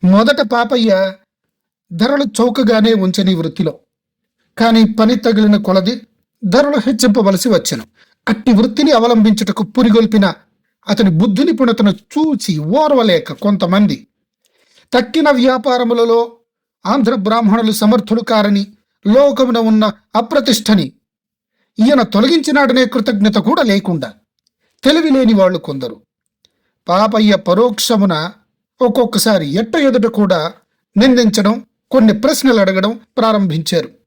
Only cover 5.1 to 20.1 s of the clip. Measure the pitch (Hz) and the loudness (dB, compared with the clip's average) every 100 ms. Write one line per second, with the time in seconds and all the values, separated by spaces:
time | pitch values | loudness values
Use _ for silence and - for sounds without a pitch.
5.1 | 247 240 214 214 208 208 190 185 254 - | 0 0 0 2 2 0 0 -2 -6 -12
6.1 | _ _ _ 208 196 285 285 226 220 254 | _ _ _ -2 0 0 0 -2 0 2
7.1 | 208 196 190 254 190 - 127 - _ _ | 2 2 0 0 0 -2 -10 -12 _ _
8.1 | _ - 214 233 208 247 - 302 269 233 | _ -6 -4 2 2 2 0 2 2 2
9.1 | 233 220 214 208 - 208 - 240 220 220 | 2 2 0 -2 -6 -6 0 2 2 2
10.1 | 220 196 - _ _ _ _ - 208 208 | 2 0 -2 _ _ _ _ -6 0 2
11.1 | 160 220 190 320 240 247 226 208 185 _ | 2 0 0 0 0 0 0 0 -2 _
12.1 | - 311 269 - 156 151 240 302 277 226 | -4 -2 -4 -4 -6 -2 -2 0 0 2
13.1 | 170 - 143 202 196 180 185 208 143 - | 0 -2 -6 -4 -2 0 0 0 -2 -14
14.1 | _ _ _ _ _ _ _ _ 247 247 | _ _ _ _ _ _ _ _ -2 -2
15.1 | 320 302 269 254 254 269 247 240 233 233 | -2 0 2 2 0 -2 -2 0 0 0
16.1 | 233 233 - _ _ _ _ 185 247 220 | 0 -2 -8 _ _ _ _ -4 0 0
17.1 | 254 196 226 226 226 220 214 208 240 - | -2 -2 0 0 0 0 0 0 0 0
18.1 | 226 226 220 208 202 202 _ _ _ 202 | -4 0 0 0 0 -4 _ _ _ 0
19.1 | 226 285 247 262 233 226 220 214 208 _ | 2 2 2 -2 0 0 0 0 -4 _